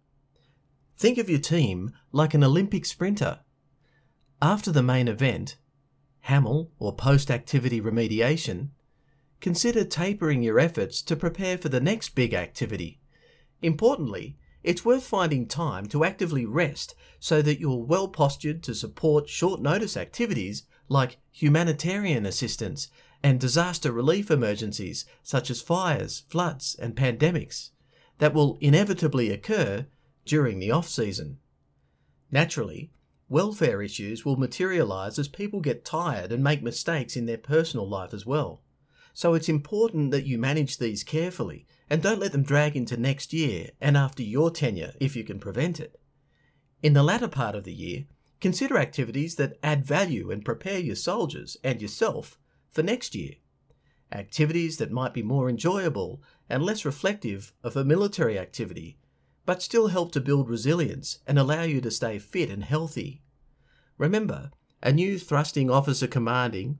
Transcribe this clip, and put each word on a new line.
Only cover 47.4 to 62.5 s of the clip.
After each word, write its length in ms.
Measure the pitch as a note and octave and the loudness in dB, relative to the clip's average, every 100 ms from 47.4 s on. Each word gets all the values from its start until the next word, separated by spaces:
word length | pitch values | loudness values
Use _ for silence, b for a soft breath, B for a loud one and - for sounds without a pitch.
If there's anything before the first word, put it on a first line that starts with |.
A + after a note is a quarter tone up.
| A2 | -4
of 100 | G2+ | -4
the 80 | F2+ | -8
year, 320 | E2 F2 F2 C#3+ _ _ _ | -10 -8 -8 -10 _ _ _
consider 380 | F#3+ - C4+ B3 | 0 0 2 2
activities 580 | C3+ - A#2+ B2+ D#3+ E3 | 0 -2 -4 -2 -4 -2
that 220 | C3+ - | -4 -2
add 220 | D3+ D3 | 0 0
value 460 | C3+ D3+ F#3+ A#2 F#2 | 2 0 0 -2 -4
and 140 | G2+ | -6
prepare 340 | G#2 A2+ F#3+ G3 | -6 -6 -4 -4
your 180 | D#3 F#2+ | -4 -4
soldiers 600 | - G#3+ D#3+ - - - | -2 -2 -2 -6 -14 -8
and 160 | C3+ A#2 | -4 -4
yourself 560 | G2+ - A3 D3+ - - _ _ _ | -6 -2 -2 -2 -8 -18 _ _ _
for 120 | - | -2
next 320 | E3+ B3 - | 0 0 -4
year. 200 | G#2+ C#2+ - _ _ _ _ _ _ - | -10 -10 -14 _ _ _ _ _ _ -14
Activities 640 | G2+ G2+ - D3+ E3+ E3 D#3 | -12 -6 0 0 2 -2 -4
that 160 | A2+ | -4
might 200 | A#2 C3 | -4 -4
be 100 | B2+ | -4
more 260 | G#2+ C#3 B2+ | -2 0 0
enjoyable 760 | A#2 D#3+ G3 F3+ A#2+ F2 - b b b | 0 0 0 -2 -2 -6 -8 b b b
and 140 | B2+ | -2
less 220 | F3 A3 | -2 -2
reflective 680 | C#3+ C#3 F#3+ G3+ A2+ G2 - - | -4 -2 -2 -2 -6 -6 -10 -10
of 140 | G3+ C#3 | -6 0
a 80 | |
military 540 | C3+ E3+ G3+ F#3+ B2 G2 | 2 4 2 0 0 -2
activity, 600 | F2+ - G#2 E2 E2 - _ _ _ _ | -6 -8 -8 -8 -14 -18 _ _ _ _
but 180 | - F3+ | -4 -4
still 260 | - A#3 A3 | 0 2 2
help 240 | F3+ E3+ | 2 0
to 80 | D3 | -2
build 280 | B2+ C#3+ A#2+ | 0 2 0
resilience 720 | A#2 B2 E3+ C3 - - - - | -2 0 2 0 -4 -10 -10 0
and 120 | C#3+ | 2
allow 240 | C3+ D#3 | 4 2
you 180 | E3 C#3 | 0 -2
to 100 | A2+ | -2
stay 280 | - A2+ G2+ | -4 -4 -6
fit 300 | - F3+ B2 | -6 -2 -2